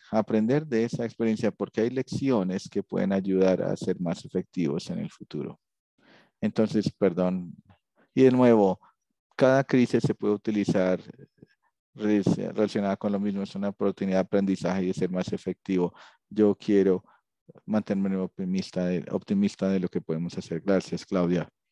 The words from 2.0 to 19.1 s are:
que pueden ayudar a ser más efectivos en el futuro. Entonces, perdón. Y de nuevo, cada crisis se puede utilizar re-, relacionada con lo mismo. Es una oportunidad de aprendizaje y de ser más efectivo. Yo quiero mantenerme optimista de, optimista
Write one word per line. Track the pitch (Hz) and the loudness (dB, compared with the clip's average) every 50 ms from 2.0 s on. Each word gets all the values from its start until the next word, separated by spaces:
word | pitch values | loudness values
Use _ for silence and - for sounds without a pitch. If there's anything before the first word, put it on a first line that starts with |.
| 127 - - - 135 135 127 104 92 92 92 101 - - | -6 -6 -6 -4 0 0 2 2 0 0 -2 -4 -8 -6
que | - 104 95 | -6 -6 -6
pueden | - 92 95 95 95 | -4 -4 -2 0 0
ayudar | 98 95 92 98 95 92 92 92 92 90 87 | 0 -2 0 0 2 4 4 4 4 2 0
a | 92 98 | -4 -4
ser | - - 98 90 90 | -4 -4 -4 -4 -2
más | 90 82 92 - - | -4 -4 -4 -6 -8
efectivos | - - 92 90 - - 90 85 71 71 92 - - | -6 -6 -6 -6 -4 -4 -4 -2 -2 -2 -4 -6 -6
en | 85 87 | -8 -8
el | - - | -8 -10
futuro. | - _ - - - 76 67 - - - _ _ _ _ _ _ _ _ _ _ - - _ _ _ _ | -12 _ -16 -12 -10 -8 -8 -10 -12 -16 _ _ _ _ _ _ _ _ _ _ -20 -20 _ _ _ _
Entonces, | - 107 - - 110 104 - 107 98 - - | -6 -4 0 0 -2 0 0 -2 -2 -2 -2
perdón. | _ 104 95 85 90 90 90 92 92 87 85 - - _ _ _ _ _ _ _ _ _ _ _ | _ 0 0 2 0 0 0 -2 -4 -6 -10 -14 -20 _ _ _ _ _ _ _ _ _ _ _
Y | 131 | 6
de | 131 131 | 6 6
nuevo, | 127 127 127 120 117 110 101 92 92 - _ _ _ _ _ _ _ _ _ _ _ | 8 8 6 8 8 8 6 4 2 0 _ _ _ _ _ _ _ _ _ _ _
cada | - 139 127 131 135 131 | 2 4 4 4 4 2
crisis | - - 127 120 - - 120 - | 2 4 2 4 4 2 0 0
se | - - | 0 -2
puede | - - 104 104 | -2 0 -2 -2
utilizar | 104 - 110 107 104 98 - - 98 92 92 92 90 - - - - - _ _ _ - _ _ _ _ _ _ _ _ _ _ | 0 -2 -2 -2 0 0 0 0 2 2 2 0 -2 -4 -12 -20 -20 -20 _ _ _ -20 _ _ _ _ _ _ _ _ _ _
re-, | - 107 104 107 101 92 92 - - 95 85 - | -4 0 2 2 2 2 0 -2 -2 -4 -6 -2
relacionada | - 107 104 - 110 101 98 98 | -2 -2 0 0 -2 -2 -2 -2
con | - - 104 | -2 -2 -2
lo | 101 98 | -2 -2
mismo. | 101 104 98 98 | -2 -4 -4 -4
Es | 98 - - | -6 -8 -6
una | 98 101 101 | -6 -6 -6
oportunidad | 98 - 104 98 95 - 101 95 95 | -4 -2 -4 -4 -2 -2 -4 0 0
de | 95 90 | 0 0
aprendizaje | - - 101 98 98 95 - - 87 92 95 92 | 2 0 0 2 0 -2 -2 -2 -4 -2 -2 -2
y | 92 | -2
de | 92 | -2
ser | - 92 90 | -2 -4 -4
más | 90 92 90 - 95 | -2 -4 -4 -4 -6
efectivo. | - - 95 90 - _ - 95 90 90 87 - - - - _ _ _ _ | -6 -6 -8 -8 -6 _ -2 0 0 0 -2 -4 -12 -20 -20 _ _ _ _
Yo | 104 107 107 101 98 | 2 4 4 4 4
quiero | - - - 104 98 95 95 92 90 - _ _ _ _ _ _ _ _ - _ - _ | 0 0 2 4 4 6 4 2 2 -2 _ _ _ _ _ _ _ _ -20 _ -20 _
mantenerme | - 107 107 - - 104 98 98 98 95 | -2 -2 -2 -2 -2 -2 -2 0 -2 -2
optimista | 95 95 90 - - 95 90 95 95 90 - - 92 90 | -2 -4 -6 -6 -8 -6 -4 -2 -4 -4 -4 -4 -4 -2
de, | 90 90 87 - | -2 -2 -2 -4
optimista | - | -4